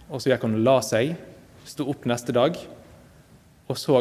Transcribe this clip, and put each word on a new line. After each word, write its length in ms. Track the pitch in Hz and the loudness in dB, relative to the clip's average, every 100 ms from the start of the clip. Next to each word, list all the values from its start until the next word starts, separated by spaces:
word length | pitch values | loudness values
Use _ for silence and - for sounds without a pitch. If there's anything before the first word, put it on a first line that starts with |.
| - | -14
og 120 | 143 | -6
så 80 | 131 | 0
gikk 160 | 120 113 | 0 0
han 100 | 110 | 2
og 80 | |
la 120 | 117 135 | 4 4
seg, 300 | 120 110 135 165 - - - - - | 2 0 0 -4 -12 -20 -20 -20 -14
sto 180 | - 135 | -8 -6
opp 160 | 143 123 | -6 -4
neste 260 | 120 - | -4 -2
dag, 220 | 120 135 - - - - - - - _ - _ _ - | 2 2 0 -10 -20 -20 -20 -20 -20 _ -20 _ _ -10
og 80 | 131 | -6
så 220 | - 131 | 2 2